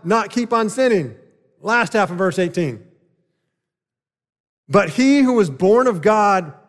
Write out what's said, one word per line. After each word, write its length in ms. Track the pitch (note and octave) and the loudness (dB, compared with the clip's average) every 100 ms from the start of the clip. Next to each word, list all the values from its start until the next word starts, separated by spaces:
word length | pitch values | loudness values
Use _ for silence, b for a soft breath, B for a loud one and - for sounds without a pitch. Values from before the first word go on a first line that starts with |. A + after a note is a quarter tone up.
| E3+ | -2
not 240 | A3+ G3+ | -2 -2
keep 240 | A#3+ A3+ | -4 -2
on 160 | A#3 A3 | -2 -2
sinning?" 460 | A#3+ B3+ G#3 C3 G#2+ _ _ _ _ | -2 0 0 -4 -12 _ _ _ _
Last 340 | G3+ A#3+ A3 | -4 -2 -2
half 180 | A3 F#3 | -2 -2
of 60 | F3 | -2
verse 200 | F#3+ F3+ | -4 -2
eighteen. 480 | F3 - D#3+ A2 - _ _ _ _ _ _ _ _ _ _ _ _ _ _ _ _ _ - | -4 -4 -6 -8 -18 _ _ _ _ _ _ _ _ _ _ _ _ _ _ _ _ _ -2
"But 200 | F3+ F3+ | 0 0
he 320 | D3 C4 C#4+ | 0 2 4
who 120 | B3+ | 4
was 160 | A#3+ F3+ | 2 0
born 380 | C3 F#3 A#3 B3+ | 0 2 4 2
of 160 | F3+ | 0
God 500 | F#3+ G#3+ G#3 F#3+ D#3+ - | 2 2 2 0 -2 -14